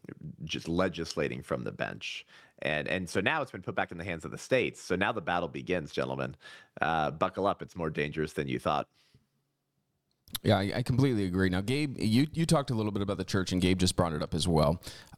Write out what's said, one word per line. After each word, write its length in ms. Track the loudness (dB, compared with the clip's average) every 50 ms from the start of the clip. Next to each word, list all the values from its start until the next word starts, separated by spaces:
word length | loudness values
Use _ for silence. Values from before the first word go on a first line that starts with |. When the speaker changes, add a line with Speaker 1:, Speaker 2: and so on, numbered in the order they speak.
| -16 -18 -16 -14 -14 -16 -12 -12 -8
Speaker 1:
just 240 | -6 -6 -6 -4 -2
legislating 760 | 0 2 2 0 0 -4 -6 -4 -2 -2 -2 -2 -2 -6
from 220 | -4 -4 -4 -4 -4
the 80 | -8
bench. 520 | -6 -6 -6 -6 -6 -8 -10 -10 -10 -12 -14 -16 -20 -20 -20 -20 _ -6
And, 260 | -4 -2 -2 0 0 0
and 220 | -2 -2 -2 -2
so 100 | -2 0
now 220 | 0 0 0 0
it's 100 | -2 -4
been 120 | -8 -10 -8
put 100 | -6 -2
back 160 | -2 -4 -4
in 60 | -4 -8
the 60 | -6
hands 220 | -6 -6 -6 -6
of 60 | -8
the 60 | -10 -10
states. 420 | -2 0 2 2 2 0 -4 -8
So 160 | -4 -2 0
now 160 | 2 2 0
the 100 | 0 -2
battle 260 | -2 -2 0 0 -2 -2
begins, 440 | -6 -8 -4 -2 -2 -2 -2 -4
gentlemen. 440 | -4 -4 -2 -2 -2 -4 -4 -4 -6 -10 -16 -20 -20 -20 -20 _ _ -2
Uh, 300 | 0 0 2 2 0 0
buckle 380 | 0 0 -2 -2 0 0 0 0
up. 160 | 0 -2 -6
It's 120 | -12 -8
more 140 | -4 -4 -4
dangerous 440 | -2 -2 -2 -2 -2 -2 -4 -2 -2
than 140 | -4 -4 -2
you 120 | -4 -2
thought. 280 | 0 0 0 0 -2 -6 _ _ _ _ _ _ _ _ _ _ _ _ _ _ _ _ _ _ _ _ _ _ _ _ _ _ _ -12 -12 -2 2
Speaker 2:
Yeah, 140 | 4 4 4
I, 120 | 4 0 0 -2
I 40 | 0
completely 420 | 0 2 4 4 4 4 2 2
agree. 240 | 2 2 2 2 4
Now, 120 | 2 2
Gabe, 360 | 0 0 0 0 0 -2 -2 0
you, 280 | 2 4 6 4 4 4
you 140 | 2 0 2
talked 240 | 4 4 2 4 2
a 60 | 0
little 160 | 0 0 0
bit 100 | 0 0
about 160 | 0 0 0 -2
the 60 | -2
church, 260 | 0 0 0 2 2
and 80 | 2 4
Gabe 200 | 4 4 6 6
just 160 | 4 4 4
brought 180 | 4 2 2 2
it 80 | -2
up 140 | -4 -2 -2
as 120 | 0 2 4
well. 320 | 4 6 6 6 4 2 -2 -10 -16 -16 -18 -20 -6